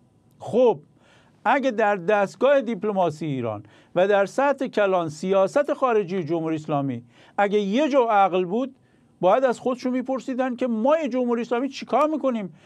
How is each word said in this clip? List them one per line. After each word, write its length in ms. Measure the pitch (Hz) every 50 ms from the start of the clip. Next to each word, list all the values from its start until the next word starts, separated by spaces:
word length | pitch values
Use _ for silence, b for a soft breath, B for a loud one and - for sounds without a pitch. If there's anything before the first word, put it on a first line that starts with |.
| _ _ _ _ _ _ _ -
خب 400 | - - - 233 254 233 190 151 - _ _ b b b b b b b b b b
اگه 240 | 208 247 285 240 269
در 240 | 214 202 220 202 208
دستگاه 640 | 196 165 170 214 202 202 185 - - 240 269 285 277
دیپلماسی 640 | 226 220 226 180 196 214 202 190 180 170 151 156 170
ایران 380 | 151 135 131 117 117 107 104 104 b b b b b b
و 120 | 170 185
در 180 | 202 208 196 202
سطح 420 | 190 - - 269 285 277 277 269
کلان 420 | 202 - 220 208 196 185 180 165 156
سیاست 640 | 151 - - 185 190 190 190 185 - 285 294 - 285
خارجی 500 | 277 269 254 226 214 202 160 190 190 165
جمهوری 320 | 139 170 165 160 160 160
اسلامی 480 | 156 151 - 147 143 139 135 123 117 - b b b b b b
اگه 220 | b 202 208 196 208
یه 300 | 208 190 202 254 311 285
جو 140 | 269 277 233
عقل 420 | 226 214 202 196 185 170 185 185
بود، 300 | 170 190 233 269 262 - _ b b b b b b b b
باید 220 | 160 180 208 262 269
از 160 | 254 233 -
خودشون 320 | - 247 262 240 - 254
میپرسیدن 640 | 247 254 240 262 269 240 254 277 254 240 254 262 240
که 120 | 240 247
ما 400 | 247 233 214 220 269 311 330 311
جمهوری 340 | 240 233 254 247 240 240 233
اسلامی 280 | 226 226 247 240 277 269
چیکار 380 | 269 - 233 - 208 254 302
می‌کنیم 460 | 302 311 269 - 269 240 226 202 180 B B B